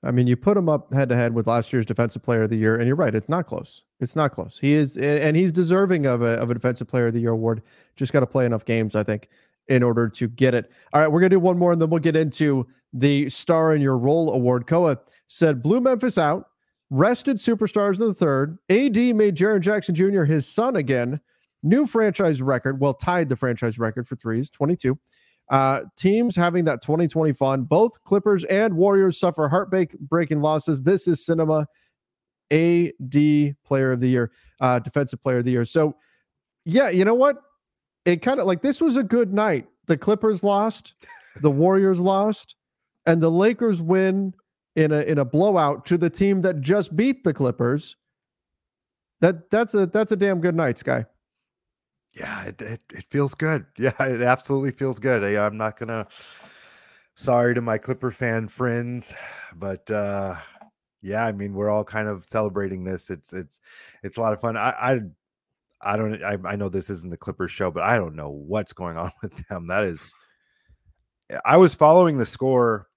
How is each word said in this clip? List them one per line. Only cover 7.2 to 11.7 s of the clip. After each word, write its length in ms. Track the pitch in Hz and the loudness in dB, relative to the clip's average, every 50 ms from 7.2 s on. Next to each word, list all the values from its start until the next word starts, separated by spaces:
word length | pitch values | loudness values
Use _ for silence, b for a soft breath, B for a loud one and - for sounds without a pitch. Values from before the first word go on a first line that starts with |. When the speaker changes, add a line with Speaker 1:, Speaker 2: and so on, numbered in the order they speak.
Speaker 1:
year 100 | 117 117 | 0 0
award. 320 | 113 113 113 113 113 107 - b b b b b b | -2 0 0 -2 -2 -4 -6 b b b b b b
Just 160 | - 139 127 - | -8 -6 0 0
gotta 140 | 147 127 | 0 0
play 180 | 120 - 139 127 | 2 0 0 0
enough 220 | 120 117 110 - | 0 0 -2 -2
games, 280 | - 117 113 110 107 - | -2 0 0 0 0 -2
I 80 | 107 104 | -2 -2
think, 280 | - 107 107 - _ _ _ _ _ _ _ _ - | -2 -4 -6 -6 _ _ _ _ _ _ _ _ 0
in 140 | 139 127 120 | 2 2 4
order 280 | 120 117 120 120 113 | 2 2 2 0 -2
to 180 | - - 127 113 | -2 -4 -6 -6
get 240 | 117 - 131 131 123 | 0 2 2 2 2
it. 180 | 120 110 b b b b b b | 0 -2 b b b b b b
All 80 | 147 | 2
right, 80 | 156 156 | 4 4
we're 120 | 151 165 | 4 4
gonna 100 | 180 185 | 4 4
do 100 | 185 190 | 4 4
one 160 | 170 185 180 | 4 2 2
more, 160 | 175 175 175 | 4 2 2